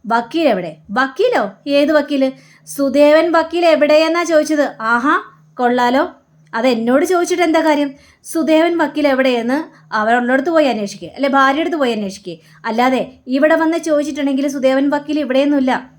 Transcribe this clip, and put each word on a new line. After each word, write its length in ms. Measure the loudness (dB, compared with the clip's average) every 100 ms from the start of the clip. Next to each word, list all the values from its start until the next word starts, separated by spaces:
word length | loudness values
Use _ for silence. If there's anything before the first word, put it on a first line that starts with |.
| -2
വക്കീൽ 420 | -2 -2 0 0
എവിടെ?" 240 | 0 -4 -12 -6
"വക്കീലോ? 540 | -4 -4 0 0 0 -4 -8 -2
ഏത് 260 | 0 2
വക്കീൽ? 320 | 0 0 -2 -2 -4 _ _ -16
സുദേവൻ 640 | -4 0 4 4 4 4
വക്കീൽ 320 | 0 0 0 2
എവിടെയെന്നാ 580 | 2 4 4 2 0
ചോദിച്ചത്?" 420 | 2 0 2 -2 -2 -4
"ആഹാ, 340 | -2 0 0 -2 -4 _ _ -4
കൊള്ളാലോ. 480 | 0 2 2 0 -2 -8 _ _ _
അതെന്നോട് 520 | -2 0 0 2 0
ചോദിച്ചിട്ട് 380 | 2 -2 0 0
എന്താ 180 | 0 2
കാര്യം? 280 | 2 0 -2 -6 _ _ -8
സുദേവൻ 520 | -4 2 2 2 0
വക്കീൽ 280 | -2 0 0
എവിടെയെന്ന് 480 | 2 0 0 -2 -4 -6 -18 _
അവരുള്ളിടത്ത് 580 | -4 0 0 0 -2 0
പോയി 140 | 0
അന്വേഷിക്കുക, 440 | 2 0 -6 -10 -16
അല്ലെ 200 | -6 0
ഭാര്യയുടെ 320 | 2 2 2
അടുത്ത് 160 | -2 -2
പോയി 160 | -2
അന്വേഷിക്കുക. 440 | -2 -6 -10 -14 -16 _ _
അല്ലാതെ 360 | -6 0 0 0 -4 -12 -4
ഇവിടെ 300 | 0 2 2
വന്ന് 220 | 2 -2
ചോദിച്ചിട്ടുണ്ടെങ്കിൽ 720 | -2 -2 -2 -4 -4 -2 -4
സുദേവൻ 420 | -2 0 0 0
വക്കീൽ 280 | -2 -4 -4
ഇവിടെയൊന്നുമില്ല." 520 | 0 0 2 0 0 -2 -6